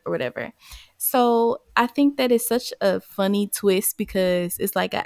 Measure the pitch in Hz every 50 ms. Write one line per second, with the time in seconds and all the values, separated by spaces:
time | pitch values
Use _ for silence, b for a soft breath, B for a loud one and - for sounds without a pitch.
0 | _ 165 170 165 131 123 - - - - - B B B B B B B B -
1 | - - - 254 240 240 233 233 233 233 - - - _ _ 226 240 247 - 285
2 | 285 285 285 - 254 247 240 233 - - 226 247 - - - - 202 196 185 185
3 | - - - - 196 196 202 202 202 196 - - - 202 185 190 - - - -
4 | 208 - - 196 185 180 180 180 175 175 - - - 196 - 185 185 185 - -
5 | -